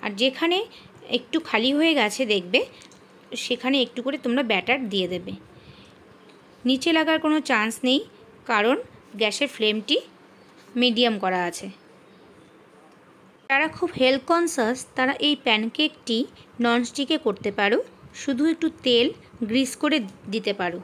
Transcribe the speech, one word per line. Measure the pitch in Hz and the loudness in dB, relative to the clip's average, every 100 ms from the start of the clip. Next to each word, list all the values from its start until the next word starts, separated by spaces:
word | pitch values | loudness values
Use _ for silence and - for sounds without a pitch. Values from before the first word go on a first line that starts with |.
| 208 | -6
আর | 202 | 0
যেখানে | 254 262 330 359 440 - - - - 240 | 0 2 0 0 -2 -12 -20 -20 -6 -4
একটু | - 320 - | -2 -6 0
খালি | 220 240 285 | 0 2 2
হয়ে | 330 294 | 2 2
গেছে | 214 - 254 | 0 0 0
দেখবে, | 208 180 226 523 - - - - - - - - | 0 2 0 0 -10 -20 -20 -20 -20 -14 -10 -4
সেখানে | 247 247 277 240 | -4 0 0 -2
একটু | - 247 | -4 -6
করে | 285 254 | -4 -2
তোমরা | 240 247 | -2 0
ব্যাটার | 202 180 262 240 | -2 0 -2 0
দিয়ে | 196 180 | -2 -2
দেবে। | 180 185 196 - - - - - - - - - - - - 247 | -4 -8 -14 -16 -20 -20 -20 -20 -20 -20 -20 -20 -20 -20 -8 0
নিচে | 262 294 320 | 0 2 2
লাগার | 320 320 311 | 2 2 2
কোনো | 311 - | 0 2
চান্স | 240 214 226 254 | 0 0 -2 0
নেই, | 269 440 - - - - | 0 -2 -16 -20 -20 -2
কারণ | 226 214 311 494 - - 202 | 2 2 2 -2 -18 -20 -2
গ্যাসের | 214 202 285 - | -2 0 -4 0
ফ্লেমটি | 214 214 202 311 - - - - - - - - | 0 0 0 -2 -2 -20 -20 -20 -20 -20 -10 0
মিডিয়াম | 247 226 240 214 | 2 4 2 2
করা | 185 185 175 | 0 0 -2
আছে। | 170 196 196 - - - - - - - - - - - - - - - - _ | -4 -12 -16 -20 -20 -20 -20 -20 -20 -20 -20 -20 -20 -20 -20 -20 -20 -20 -20 _
যারা | 277 311 - | 0 0 -2
খুব | 349 - | -6 2
হেলথ | 254 269 269 | 2 2 2
কনসাস, | 339 339 302 220 254 - - | 2 2 0 0 -2 -6 -2
তারা | 254 - - | -2 0 0
এই | 294 - | 0 2
প্যানকেকটি | 214 220 - 302 - - 226 262 - - - | 2 0 -2 -2 -2 -4 -2 -2 -8 -20 -2
ননস্টিকে | 240 233 240 - 269 311 - | 2 2 0 -6 -2 -2 -2
করতে | 196 208 202 | -4 -4 0
পারো। | 202 240 508 - - - | 2 2 -2 -12 -20 -10
শুধু | - 247 302 | -4 0 0
একটু | 320 320 - - | 0 -2 -2 2
তেল | 240 254 453 - - 214 | 4 2 -2 -18 -8 -2
গ্রিস | 233 262 - | 0 0 0
করে | 302 302 202 - - | 0 0 -2 -12 -8
দিতে | 208 208 202 | -6 -4 -2
পারো | 180 175 | -4 -6